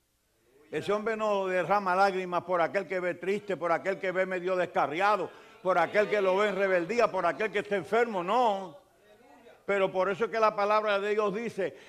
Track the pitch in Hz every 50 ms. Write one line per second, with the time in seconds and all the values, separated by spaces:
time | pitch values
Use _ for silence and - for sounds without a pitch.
0 | _ _ _ _ _ _ _ _ _ _ _ _ _ _ - 151 139 165 202 208
1 | 214 226 226 220 220 214 208 196 190 190 185 185 175 147 196 208 202 185 180 185
2 | 196 202 190 185 185 180 175 175 165 170 185 175 165 151 - 196 196 - 196 185
3 | 175 180 170 170 - 175 202 208 202 - 190 - 170 170 165 156 - 185 196 190
4 | - 190 180 185 190 185 190 180 175 180 185 180 175 165 - 190 160 135 143 165
5 | 190 208 214 196 170 135 - - - - - - - 180 185 175 165 160 - 208
6 | 214 190 208 208 196 190 185 190 208 214 190 185 196 190 190 180 170 165 220 240
7 | 226 202 - 190 175 170 165 - 214 220 175 202 190 - 202 202 160 - 208 226
8 | 240 240 220 185 170 180 208 247 254 226 202 196 190 180 156 - - _ _ _
9 | _ - - - - - - - - - - - _ - 196 202 190 185 - 185
10 | 185 185 202 147 226 214 175 226 220 214 214 214 202 208 214 214 214 214 202 196
11 | 196 208 208 208 214 208 180 214 233 220 - - 190 156 - - -